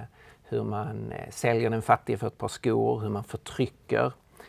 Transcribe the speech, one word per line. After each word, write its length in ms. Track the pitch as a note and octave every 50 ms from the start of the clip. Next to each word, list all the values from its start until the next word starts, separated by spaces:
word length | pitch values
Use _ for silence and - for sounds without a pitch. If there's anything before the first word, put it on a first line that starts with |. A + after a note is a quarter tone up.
| A2+ - _ - - - - _ -
hur 200 | - A#2+ A#2 A2
man, 480 | G#2+ G#2 G#2 G#2+ G#2+ G#2+ G#2+ G#2+ A2
eh, 180 | - - - -
säljer 400 | - - - A#2+ A#2 A2+ A#2 A2
den 120 | A2+ A2+
fattige 360 | - - A#2 - - - A2+
för 100 | A2 A#2
ett 100 | A2+ -
par 100 | - -
skor, 520 | A2 - - - A2+ A2+ A#2 A2+ A2+ B2 A2
hur 100 | G#2+ G#2
man 140 | G#2 G2+ B2+
förtrycker 880 | - - - - - - - B2+ - - - - - A#2 A2+ B2 B2+ - - _ _ - - -